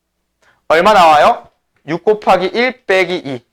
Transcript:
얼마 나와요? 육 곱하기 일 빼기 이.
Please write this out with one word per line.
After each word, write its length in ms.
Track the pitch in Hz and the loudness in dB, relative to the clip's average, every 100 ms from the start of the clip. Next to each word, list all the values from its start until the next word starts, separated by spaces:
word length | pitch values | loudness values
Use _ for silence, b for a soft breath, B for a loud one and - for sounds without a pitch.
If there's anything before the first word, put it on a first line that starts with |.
| _ _ _ _ _ _ - | _ _ _ _ _ _ -2
얼마 220 | 156 196 | 0 2
나와요? 560 | 208 165 151 190 240 - _ _ _ - | 4 4 4 2 -2 -8 _ _ _ -12
육 160 | 170 - | -6 -2
곱하기 400 | 208 233 185 185 | -2 0 -2 -2
일 400 | 220 254 247 - | -4 -4 -6 -4
빼기 320 | 190 175 180 | -2 -2 -6
이. 260 | 139 123 _ | -10 -14 _